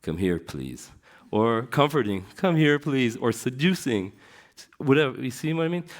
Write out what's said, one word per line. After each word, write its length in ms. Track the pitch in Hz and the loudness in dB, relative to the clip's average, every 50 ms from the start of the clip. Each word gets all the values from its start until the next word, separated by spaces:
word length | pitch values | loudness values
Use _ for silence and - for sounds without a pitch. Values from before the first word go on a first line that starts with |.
Come 160 | _ - 80 | _ -6 -4
here, 220 | 82 95 92 87 82 | -2 0 0 0 0
please, 520 | - - - 73 65 65 62 62 - - - - _ _ - - - - | -4 -8 -10 -10 -10 -10 -10 -14 -16 -20 -20 -20 _ _ -20 -20 -16 -4
or 320 | - 104 107 113 113 113 113 | 0 2 2 2 2 0 -2
comforting, 600 | - - - 143 151 151 156 123 104 101 95 95 - - | -4 2 2 2 4 4 0 0 0 -2 -6 -6 -10 -16
Come 180 | - - 190 175 | -2 0 2 4
here, 240 | 160 156 147 147 147 | 4 6 4 4 2
please, 380 | 143 - 143 135 131 120 110 | 2 0 0 2 2 2 0
or 140 | - - 120 | 0 -2 -2
seducing, 800 | 113 - - - 127 127 143 175 190 175 - - 120 104 95 95 - - - - - - - _ _ _ - _ _ | -2 0 -4 -6 -6 0 2 2 2 2 0 -2 -2 0 -2 -4 -8 -14 -20 -20 -20 -20 -20 _ _ _ -20 _ _
whatever. 440 | _ - - 135 147 156 135 123 - | _ 2 2 4 4 4 0 -2 -6
You 100 | 131 131 | -8 -8
see 220 | 120 - - 156 156 | -8 -6 -4 -4 -2
what 120 | 165 165 | -2 -2
I 20 | |
mean? 160 | 160 175 175 170 170 - | -2 -2 -4 -6 -8 -16